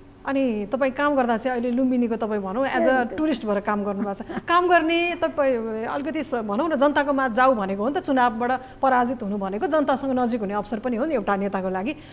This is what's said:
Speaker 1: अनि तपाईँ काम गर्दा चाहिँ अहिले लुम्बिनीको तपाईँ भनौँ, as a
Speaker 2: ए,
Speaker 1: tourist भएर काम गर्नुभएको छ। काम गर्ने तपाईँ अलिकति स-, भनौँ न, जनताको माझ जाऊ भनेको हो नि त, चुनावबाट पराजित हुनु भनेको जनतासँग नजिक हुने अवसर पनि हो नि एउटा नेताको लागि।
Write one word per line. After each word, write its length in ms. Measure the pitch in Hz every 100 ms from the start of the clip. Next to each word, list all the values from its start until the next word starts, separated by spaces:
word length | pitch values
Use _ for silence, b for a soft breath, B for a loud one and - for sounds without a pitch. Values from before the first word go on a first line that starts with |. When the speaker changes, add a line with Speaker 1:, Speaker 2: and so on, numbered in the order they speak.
| - -
Speaker 1:
अनि 460 | - 269 262 214 202
तपाईँ 260 | 247 269
काम 240 | 254 294 285
गर्दा 200 | 233 220
चाहिँ 200 | 254 247
अहिले 200 | 247 240
लुम्बिनीको 400 | 262 254 240 226
तपाईँ 240 | 226 214
भनौँ, 280 | 190 208 269
as 160 | -
a 280 | 262 262 240
Speaker 2:
ए, 40 | 370
Speaker 1:
tourist 300 | 311 277 214
भएर 140 | 202
काम 240 | 202 208
गर्नुभएको 300 | 202 196 208
छ। 300 | 196 214 349
काम 240 | - 349 359
गर्ने 480 | 349 320 339 349 339
तपाईँ 680 | 330 320 269 240 226 220
अलिकति 400 | 233 285 294 311
स-, 200 | 262 240
भनौँ 240 | 214 202 330
न, 80 | 294
जनताको 360 | 285 294 285
माझ 200 | 269 262
जाऊ 220 | 220 269
भनेको 280 | 240 190 196
हो 60 | 220
नि 120 | 302
त, 40 |
चुनावबाट 760 | - 262 247 226 240 254 - -
पराजित 400 | 269 254 247 254
हुनु 160 | 202 202
भनेको 280 | 190 196 330
जनतासँग 460 | 311 294 262 269
नजिक 280 | 254 240 240
हुने 140 | 196
अवसर 240 | 208 202 220
पनि 180 | 254 226
हो 80 |
नि 100 | 311
एउटा 220 | 269 196 196
नेताको 320 | 196 196 185
लागि। 280 | 185 208 302 B